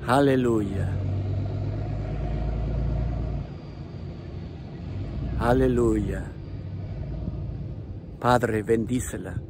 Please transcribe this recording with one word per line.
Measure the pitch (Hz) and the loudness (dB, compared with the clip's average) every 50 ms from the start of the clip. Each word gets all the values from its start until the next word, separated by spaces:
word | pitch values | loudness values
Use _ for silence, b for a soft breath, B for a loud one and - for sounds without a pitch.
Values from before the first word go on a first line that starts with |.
| - | 2
Aleluya. | - 120 139 143 139 135 131 127 120 117 110 104 101 95 95 95 - - - - - - - - - - - - - - - - - - - - - - - - - - - - - - - - - - - - - - - - - - - - - - - - - - - - - - - - - - - - - - - - - - - - - - - - - - - - - - - - - - - - - - - - - - - | 4 6 6 8 8 6 6 6 4 4 4 2 2 0 0 0 0 0 0 0 0 0 0 0 0 0 -2 -2 -2 -2 -2 -2 -2 -2 -2 -2 -2 -2 -4 -2 -4 -2 -2 -2 -2 0 0 0 0 0 0 0 0 0 0 0 0 0 0 0 0 0 -2 -2 -2 -2 -4 -4 -6 -8 -12 -12 -12 -12 -12 -12 -12 -10 -10 -10 -10 -10 -10 -10 -10 -10 -8 -10 -10 -10 -10 -12 -12 -10 -10 -8 -8 -6 -6 -6 -4 -4 -4 -2 0 0 2
Aleluya. | - 117 123 131 131 127 123 120 120 113 110 107 104 98 95 95 92 - - - - - - - - - - - - - - - - - - - - - - - - - - - - - - - - - - - - - - - | 4 6 6 6 6 6 6 6 6 6 4 4 2 0 -2 -2 -4 -6 -8 -10 -10 -10 -10 -8 -8 -8 -8 -8 -6 -6 -6 -6 -6 -6 -6 -4 -4 -4 -4 -4 -6 -6 -6 -6 -6 -8 -8 -10 -10 -10 -10 -10 -10 -12 -12 -2
Padre, | - 120 123 120 113 117 107 110 104 | 2 4 6 6 4 4 2 0 4
bendícela. | 101 113 113 113 101 123 127 120 - - 110 90 92 90 - - - | 4 4 4 4 2 0 -2 -2 -2 -6 -6 -8 -6 -6 -6 -6 -6